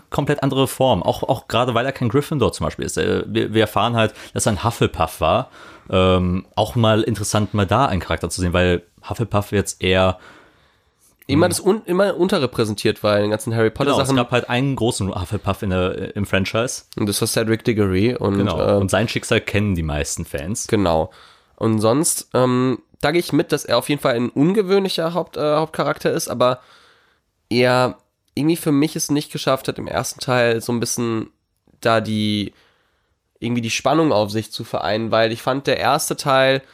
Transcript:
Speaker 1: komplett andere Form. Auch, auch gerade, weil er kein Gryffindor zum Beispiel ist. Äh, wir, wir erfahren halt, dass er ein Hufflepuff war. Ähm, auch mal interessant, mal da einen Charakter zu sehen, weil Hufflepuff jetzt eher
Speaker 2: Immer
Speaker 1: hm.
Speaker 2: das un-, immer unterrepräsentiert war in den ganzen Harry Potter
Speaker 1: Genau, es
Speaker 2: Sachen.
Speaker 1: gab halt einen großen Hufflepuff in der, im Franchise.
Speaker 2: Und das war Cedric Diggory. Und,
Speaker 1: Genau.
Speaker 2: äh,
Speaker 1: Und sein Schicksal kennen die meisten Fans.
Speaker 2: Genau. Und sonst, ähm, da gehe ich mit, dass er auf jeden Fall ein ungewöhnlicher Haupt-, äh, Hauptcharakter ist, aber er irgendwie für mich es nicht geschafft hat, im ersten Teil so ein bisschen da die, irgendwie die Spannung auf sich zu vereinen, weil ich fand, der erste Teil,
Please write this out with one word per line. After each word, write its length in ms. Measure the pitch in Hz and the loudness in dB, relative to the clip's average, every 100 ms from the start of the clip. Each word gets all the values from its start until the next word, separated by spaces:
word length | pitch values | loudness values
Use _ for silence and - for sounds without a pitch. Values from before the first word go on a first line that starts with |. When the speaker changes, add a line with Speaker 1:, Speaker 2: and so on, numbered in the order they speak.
| - | -4
Speaker 1:
komplett 320 | - 143 147 | -4 -2 0
andere 240 | 139 131 131 | 0 0 0
Form. 340 | - 131 95 | 2 2 2
Auch, 220 | - - | 0 -2
auch 240 | - 123 - | 0 -2 -2
gerade, 260 | 113 127 | 0 2
weil 140 | 113 131 | 0 0
er 40 | |
kein 180 | - 120 | -2 0
Gryffindor 440 | 135 - 151 107 | 0 0 2 0
zum 140 | - - | 0 -4
Beispiel 180 | - 69 | -4 -4
ist. 120 | - | -2
Äh, 260 | 92 95 - | 0 0 -2
wir, 300 | 110 110 110 | -2 0 2
wir 60 | |
erfahren 340 | 104 104 113 117 | 2 2 0 2
halt, 180 | 110 - - - | 0 -2 -12 -4
dass 100 | 117 | -2
er 60 | |
ein 120 | 104 | 0
Hufflepuff 560 | 117 - - - 80 - | -2 0 0 0 -4 0
war. 300 | 80 107 - - - - - | 2 2 -2 -12 -20 -20 -2
Ähm, 560 | 95 92 92 90 92 - - | 2 4 4 2 -2 -4 -4
auch 200 | 107 123 | -2 2
mal 260 | 110 110 | 4 4
interessant, 540 | 123 101 104 107 104 104 | 0 -2 -2 0 0 0
mal 100 | 95 | 2
da 220 | 110 139 | 2 2
einen 120 | 90 | -2
Charakter 300 | - 82 87 | -2 -4 -4
zu 100 | - | -2
sehen, 140 | 90 | 0
weil 300 | 90 90 87 - _ - | 2 2 2 -2 _ -10
Hufflepuff 420 | 104 110 104 - | -6 -2 -2 0
jetzt 300 | 104 - - | -2 -2 -2
eher 380 | 92 92 92 - - - - _ _ _ _ _ _ _ - | 0 2 2 0 -8 -20 -20 _ _ _ _ _ _ _ -2
Speaker 2:
Immer 200 | 139 175 | 2 2
Speaker 1:
hm. 60 | |
Speaker 2:
das 100 | - | 2
un-, 200 | - 214 - | 0 0 0
immer 320 | 180 202 156 | 0 2 2
unterrepräsentiert 840 | 185 196 127 - 110 104 113 104 | 0 0 0 0 -2 0 -2 0
war 140 | 104 104 | 2 2
in 60 | |
den 100 | 104 | 2
ganzen 240 | 107 - 113 | -2 -2 0
Harry 140 | 110 | 2
Potter 220 | - 139 | 2 0
Speaker 1:
Genau, 100 | 131 | 2
es 60 | 131 | 2
Speaker 2:
Sachen. 80 | 135 | 0
Speaker 1:
gab 140 | 120 | 0
halt 180 | 123 - | -2 0
einen 260 | 123 139 123 | -2 -2 0
großen 400 | 113 - 98 - | -2 0 -4 -4
Hufflepuff 480 | 87 101 - 95 | -4 -4 -4 -4
in 60 | 101 | -2
der, 480 | 92 90 - 98 - | 0 0 -2 -6 -6
im 80 | 98 | -2
Franchise. 580 | 95 98 110 123 - - - | 0 0 -2 -2 -6 -10 -4
Speaker 2:
Und 100 | 104 | -2
das 140 | 98 | 0
war 80 | 117 | -2
Cedric 340 | 120 110 113 | 0 0 0
Diggory. 500 | - 107 101 92 113 | 0 2 2 2 2
Und, 260 | 123 101 98 | 0 0 0
Speaker 1:
Genau. 200 | 98 85 | 0 0
Speaker 2:
äh, 160 | 101 101 | 2 2
Speaker 1:
Und 160 | 95 | 2
sein 160 | 98 117 | 0 0
Schicksal 320 | - - 113 | -4 0 -2
kennen 340 | - 101 104 | 0 -2 0
die 100 | 87 | 0
meisten 420 | 78 73 71 - 82 | -2 -2 -4 -6 -8
Fans. 420 | 71 78 117 - | -8 -6 -8 -2
Speaker 2:
Genau. 440 | 104 90 80 78 - - _ _ - | 0 2 2 -2 -8 -20 _ _ -4
Und 240 | 113 110 | -2 2
sonst, 500 | 110 135 170 - - | 2 2 0 -4 -2
ähm, 460 | 123 127 123 131 120 _ - | 0 2 2 0 -2 _ -6
da 120 | 147 | -2
gehe 100 | 170 | 0
ich 100 | - | 0
mit, 220 | 143 - | 0 0
dass 100 | 147 | -2
er 140 | - 120 | -2 -2
auf 100 | - | 0
jeden 140 | 143 | -2
Fall 140 | 143 120 | 0 0
ein 160 | 123 | -2
ungewöhnlicher 800 | 127 160 214 180 196 190 - 160 | 0 2 2 2 0 0 -2 -4
Haupt-, 240 | 170 160 - | -4 -6 -4
äh, 180 | 151 151 | -2 0
Hauptcharakter 560 | 160 - 143 143 165 | -2 -2 -4 -2 -2
ist, 160 | 160 - | -2 -2
aber 320 | 117 127 131 - - _ _ _ _ _ _ - | 0 0 0 -8 -20 _ _ _ _ _ _ -2
er 480 | 120 123 127 127 - _ _ _ - | 2 4 4 2 -2 _ _ _ -2
irgendwie 220 | 151 170 | 0 0
für 160 | 165 | 2
mich 240 | 143 156 165 | 2 2 -2
es 120 | - | -2
nicht 220 | 147 - | -2 -4
geschafft 380 | - - 135 - | -4 -2 -2 -2
hat, 100 | - | -8
im 80 | - | -6
ersten 320 | 80 - - | -4 -4 -6
Teil 400 | - 123 120 117 | -2 2 2 0
so 140 | 113 | -2
ein 80 | 120 | -2
bisschen 480 | 113 - 117 110 - _ _ _ _ _ | -2 -2 -2 -4 -6 _ _ _ _ _
da 220 | 117 113 | 0 2
die, 520 | 107 107 107 104 98 - _ _ _ _ _ _ _ _ | 0 0 0 0 -4 -8 _ _ _ _ _ _ _ _
irgendwie 220 | 117 120 | -4 -4
die 80 | 113 | -4
Spannung 420 | - 131 156 156 | -2 2 2 4
auf 180 | 104 104 | 2 0
sich 220 | 107 - | -2 -6
zu 140 | - 113 | -10 -8
vereinen, 460 | - 87 110 113 | -6 -2 -2 0
weil 200 | 110 113 | 2 2
ich 100 | 120 | 0
fand, 260 | - 135 135 | -4 -2 -2
der 100 | - | 0
erste 400 | 113 151 - 151 | 0 0 -2 -4
Teil, 440 | 143 135 135 135 - | 0 2 4 2 -4